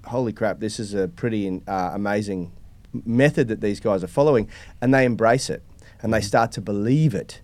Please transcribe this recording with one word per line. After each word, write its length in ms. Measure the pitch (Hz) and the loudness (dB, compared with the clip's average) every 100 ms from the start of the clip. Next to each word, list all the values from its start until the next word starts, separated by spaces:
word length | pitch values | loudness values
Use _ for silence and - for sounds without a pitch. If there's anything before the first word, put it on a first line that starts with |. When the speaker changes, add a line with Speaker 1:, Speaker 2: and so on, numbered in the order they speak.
| - | -8
Speaker 1:
holy 260 | 120 120 | -4 -4
crap, 280 | 104 107 87 | -2 -4 -2
this 200 | 107 - | -6 -6
is 140 | 104 | -6
a 120 | 101 92 | -2 -4
pretty, 520 | - 123 110 95 92 - | -2 -4 -2 -4 -6 -4
uh, 220 | 95 90 | -4 -2
amazing 580 | 101 101 104 101 92 87 - - - - 117 | -2 -2 -2 -2 -6 -8 -14 -20 -20 -14 -10
method 420 | 113 117 143 147 120 | -2 4 4 4 0
that 120 | 104 | 0
these 180 | 107 101 | -2 -2
guys 240 | 113 98 | 0 0
are 60 | 85 | -2
following," 400 | - 151 127 104 - - - | 0 4 4 0 -8 -18 -4
and 140 | 123 | 2
they 100 | 135 | 4
embrace 460 | 127 110 113 127 - | 4 4 4 4 0
it. 120 | - - - - - | -8 -10 -20 -20 -8
And 80 | 110 | -2
they 60 | 110 | 0
Speaker 2:
Mm-hmm. 80 | 104 | 2
Speaker 1:
start 240 | 127 113 | 2 2
to 80 | - | -2
believe 540 | 98 101 110 139 160 | -4 -2 2 2 2
it. 280 | 98 - - | 0 -8 -14